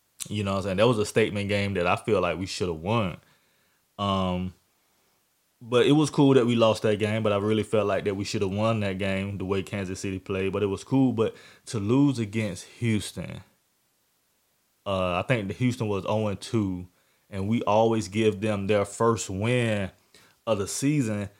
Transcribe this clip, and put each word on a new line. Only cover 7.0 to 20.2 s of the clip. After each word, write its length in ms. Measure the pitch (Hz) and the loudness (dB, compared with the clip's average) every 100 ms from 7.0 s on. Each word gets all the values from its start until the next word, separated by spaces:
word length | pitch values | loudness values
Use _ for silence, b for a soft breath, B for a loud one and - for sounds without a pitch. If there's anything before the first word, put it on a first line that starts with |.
| 104 110 | 0 0
but 100 | 107 | 0
I 40 | 101 | 0
really 260 | 104 110 | 2 0
felt 240 | 101 110 101 | 2 0 2
like 180 | 95 | 0
that 100 | 92 98 | -2 -4
we 80 | |
should 180 | 98 110 | -4 -2
have 80 | 98 | -2
won 300 | 101 110 113 | 0 0 0
that 180 | 101 95 | -2 -2
game 400 | 98 95 98 98 | -2 -2 -4 -6
the 60 | |
way 180 | 92 98 | -2 -2
Kansas 380 | 90 104 92 95 | -2 -6 -6 -6
City 180 | 101 95 | -6 -6
played, 340 | - 95 95 | -4 -2 -2
but 100 | 98 | 0
it 40 | 101 | -2
was 180 | 98 | -2
cool. 280 | - 135 131 | -2 2 2
But 220 | 110 107 B B B - | 2 -2 B B B -10
to 120 | 113 | -6
lose 400 | 101 131 143 117 | 0 2 2 0
against 460 | 107 110 107 95 - - | -4 -4 -4 -6 -14 -6
Houston, 600 | 117 104 - - 82 - - _ _ _ _ _ _ _ _ _ _ _ _ _ 101 | -2 -2 -4 -10 -12 -14 -18 _ _ _ _ _ _ _ _ _ _ _ _ _ -4
uh, 280 | 95 92 | 0 0
I 100 | 87 - | 0 0
think 220 | 120 98 | -2 -2
the 60 | |
Houston 340 | - 123 117 110 | -2 -2 -2 -4
was 160 | 98 - | -4 -2
oh 220 | 107 107 | -2 -2
and 120 | 95 | -4
two, 460 | - 113 98 90 90 _ _ _ _ | -4 -2 -2 -4 -10 _ _ _ _
and 180 | 101 98 | -6 -2
we 140 | 117 | -2
always 460 | - 107 113 113 92 | 2 4 4 2 -2
give 320 | 104 107 98 | 0 0 2
them 260 | 107 101 98 | -2 -2 0
their 180 | 107 | 0
first 460 | 120 - 117 113 - | 0 0 0 0 -2
win 600 | 95 113 123 117 104 92 - b b | -4 -2 0 0 -2 -4 -10 b b